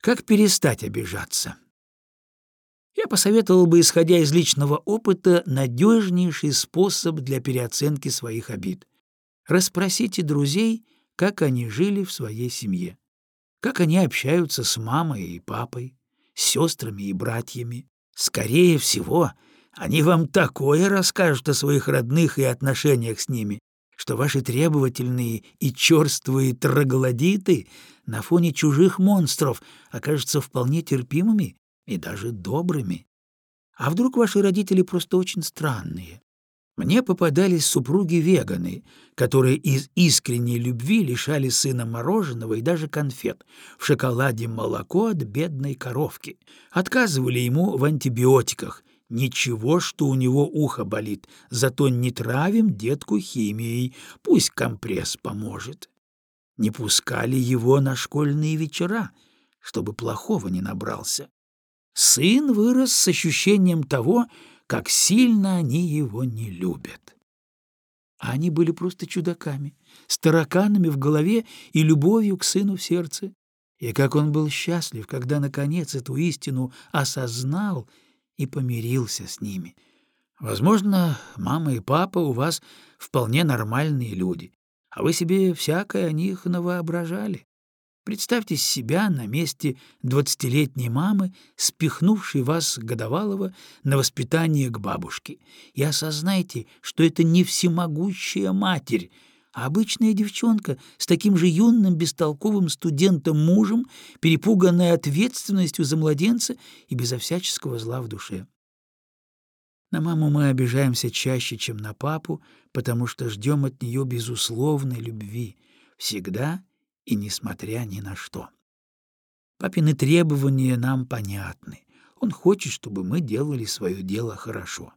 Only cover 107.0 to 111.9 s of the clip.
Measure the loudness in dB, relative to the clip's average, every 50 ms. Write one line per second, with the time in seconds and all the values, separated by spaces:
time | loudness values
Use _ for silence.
107 | -2 -4 -4 -6 -4 -4 -4 -4 -4 -6 -8 -6 -6 -6 -6 -6 -6 -6 -6 -6
108 | -6 -8 -10 -12 -10 -10 -10 -10 -12 _ _ _ _ _ _ _ _ _ _ _
109 | _ _ _ _ _ _ _ _ _ _ _ _ _ _ _ _ _ _ -6 -4
110 | -2 -2 0 0 2 2 2 2 2 2 2 2 0 0 0 0 0 0 0 -2
111 | -4 -4 -4 -4 -4 -2 -2 -2 -4 -6 -8 -8 -8 -8 -8 -10 -10 -12